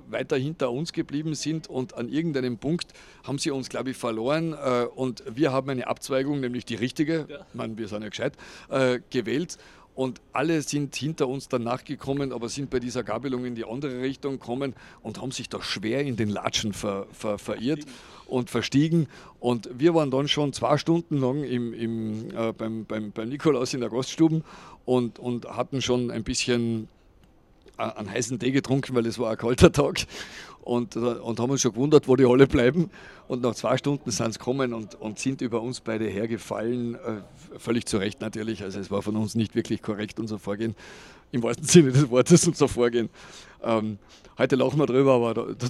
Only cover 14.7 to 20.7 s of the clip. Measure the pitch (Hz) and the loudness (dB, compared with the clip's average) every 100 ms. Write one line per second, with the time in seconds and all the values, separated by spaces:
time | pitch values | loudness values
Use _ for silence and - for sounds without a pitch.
14.7 | - - - - - 127 - 117 101 - | -8 -18 -14 -12 -8 -8 -8 -8 -8 -6
15.7 | - 107 127 143 113 107 101 110 - 110 | -4 -2 -2 -2 -2 -2 0 -2 -2 -2
16.7 | 95 107 98 98 - 110 101 - 107 117 | -4 -4 -4 -6 -8 -6 -4 -4 -4 -2
17.7 | 156 147 123 - - - 127 117 117 - | -2 -6 -18 -20 -20 -4 -4 -2 -4 2
18.7 | 135 160 165 143 - - - 120 120 107 | 2 4 2 0 -6 -20 -4 -2 0 -4
19.7 | 123 160 165 143 131 143 - 147 - 117 | 2 4 4 4 2 0 0 0 0 2